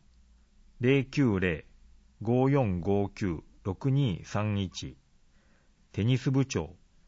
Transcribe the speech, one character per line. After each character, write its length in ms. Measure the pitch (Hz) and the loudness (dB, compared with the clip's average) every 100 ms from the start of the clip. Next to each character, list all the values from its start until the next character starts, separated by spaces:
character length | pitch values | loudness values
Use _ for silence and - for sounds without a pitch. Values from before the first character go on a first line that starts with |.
| - - - - _ - - - | -20 -20 -20 -20 _ -20 -20 -4
零 260 | 120 139 127 | 2 2 0
九 340 | 147 131 98 | 2 2 4
零 260 | 90 76 - - - - - - | 2 -2 -8 -20 -20 -20 -20 -8
五 280 | 107 123 131 | 0 2 4
四 300 | 139 110 90 | 2 2 0
五 300 | 87 101 101 | 0 0 0
九 340 | - 101 78 - - | -2 -4 -4 -8 -10
六 280 | 104 92 139 | -8 -4 0
二 320 | 139 135 80 | 0 0 -2
三 340 | - - 107 101 | -6 -4 -2 -2
一。 380 | 92 - - - _ _ _ - _ _ _ _ _ | -4 -6 -14 -14 _ _ _ -20 _ _ _ _ _
テ 140 | - 110 | -2 0
ニ 120 | 127 | 2
ス 140 | 147 | 2
部 140 | 135 131 | 0 0
長、 300 | 98 78 - _ _ | -2 -6 -10 _ _